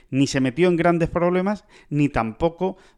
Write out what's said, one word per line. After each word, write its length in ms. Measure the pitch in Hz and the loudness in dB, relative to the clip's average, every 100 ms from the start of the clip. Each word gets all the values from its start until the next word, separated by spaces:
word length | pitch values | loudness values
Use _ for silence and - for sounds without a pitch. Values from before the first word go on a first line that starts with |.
| _ | _
ni 160 | 131 135 | 0 0
se 140 | 143 | 0
metió 280 | 131 127 180 | -2 2 2
en 80 | 170 | 2
grandes 320 | 170 170 165 | 2 2 0
problemas, 560 | 175 175 180 196 208 - - _ | 0 0 0 -2 -6 -10 -20 _
ni 200 | 147 143 | 0 0
tampoco, 680 | 127 113 107 165 165 185 185 - | 0 -4 -2 -4 -2 -6 -6 -18